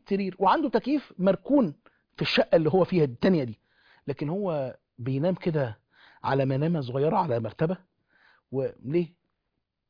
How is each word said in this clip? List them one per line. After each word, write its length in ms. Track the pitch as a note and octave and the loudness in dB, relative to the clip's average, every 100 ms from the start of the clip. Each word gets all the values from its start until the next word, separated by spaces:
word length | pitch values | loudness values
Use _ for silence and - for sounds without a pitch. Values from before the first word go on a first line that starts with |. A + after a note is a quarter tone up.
| - | -2
سرير، 260 | G3 F#3+ - | -2 -2 0
وعنده 300 | F#3+ D4 D4 | 2 4 2
تكييف 440 | A3 B3 D4 - - | 0 0 -2 -4 0
مركون 560 | F#3 F#3 - C#4+ F#3 C#3+ _ _ _ - | 0 0 2 2 2 -2 _ _ _ -6
في 60 | |
الشقة 340 | D3 - - E3 | 0 0 2 2
اللي 140 | D3+ | 2
هو 140 | F#3 | 2
فيها 200 | E3 F3+ | 2 2
التانية 400 | C#3+ A#2+ G3 E3+ | 0 0 2 2
دي، 160 | A#2+ G#2 _ _ _ _ - | 0 -8 _ _ _ _ -10
لكن 220 | C3+ D3 | -6 -6
هو 480 | F#3+ G3 D3+ B2+ - _ - | -4 -4 -4 -6 -10 _ -10
بينام 380 | A#2+ C3+ E3+ F3+ | -6 -2 -2 -2
كده 440 | F3+ D#3 B2 G#2+ _ _ - _ | -2 -2 -2 -6 _ _ -20 _
على 220 | - C#3 C3+ | -2 0 0
منامة 360 | C3+ D#3 E3 | 0 0 -2
صغيرة 360 | A#2+ C3 D3+ G#3+ | -2 -2 0 0
على 220 | E3+ A#2 | 0 -2
مرتبة. 380 | A2 - D#3+ F#3 _ _ _ _ _ _ _ | -4 -2 -4 -4 _ _ _ _ _ _ _
وليه؟ 600 | C3 C3 - A#2+ E3+ F3 _ _ _ _ _ _ _ | -6 -6 -8 -2 -2 -2 _ _ _ _ _ _ _